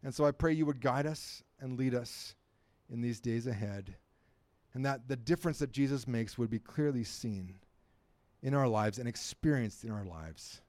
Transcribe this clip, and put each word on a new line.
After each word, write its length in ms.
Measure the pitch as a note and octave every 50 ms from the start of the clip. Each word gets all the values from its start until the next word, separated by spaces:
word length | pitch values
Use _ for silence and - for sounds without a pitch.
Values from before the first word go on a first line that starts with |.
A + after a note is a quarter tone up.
| -
And 120 | C#3 B2
so 100 | - D3+
I 60 | D3
pray 220 | C#3 - E3 E3 D#3
you 120 | D#3 D#3
would 160 | D3 C#3+ B2+
guide 240 | A2+ C3+ B2 C3+ C#3+
us 380 | D3+ D#3 - - - - - _ _ _ _
and 180 | C3+ C3 B2+ B2
lead 160 | C3 C3 A#2+
us 420 | B2 A#2+ - - - - - - _ _ _ _ _ _ _ _ _ _ _
in 120 | A#2 A#2
these 180 | A#2+ A#2+ A#2 A2
days 260 | - B2 A2+ A#2 A#2
ahead, 500 | B2+ A#2 G2+ G#2+ G2+ G2+ G2+ G2 F#2 F#2 - _ _ _ _ _ _ _ _ _ _ _ _ _ _ _
and 120 | B2+ C3
that 220 | C#3 C#3 C3+ A#2 B2+
the 100 | C#3 B2+
difference 420 | A2+ B2 F3 E3+ - F3 D3+ -
that 120 | D3 C3
Jesus 360 | A2+ C#3 C#3 C3+ C#3 C3+ A2+ C3
makes 300 | B2 A#2 A2+ G#2+ - -
would 120 | A#2+ A2
be 100 | A2+ A2
clearly 440 | - - - - D3+ D3 C#3 B2 A#2
seen 560 | - - - - A#2+ G#2 G2 F#2 F2+ F#2 F#2+ - _ _ _ _ _ _ _ _ _ _ _ _ _ _ _
in 120 | - C3 C#3
our 160 | C#3+ C#3 B2
lives 300 | A2 G#2+ G#2+ G#2+ G#2 A#2
and 80 | B2 A#2+
experienced 760 | A2+ - - - - _ - D#3 D3 C3+ A#2 G#2+ - - -
in 80 | A2+
our 140 | G#2+ G#2 G2+
lives 560 | F#2 E2+ E2 D#2 D#2+ D#2+ - - - - - -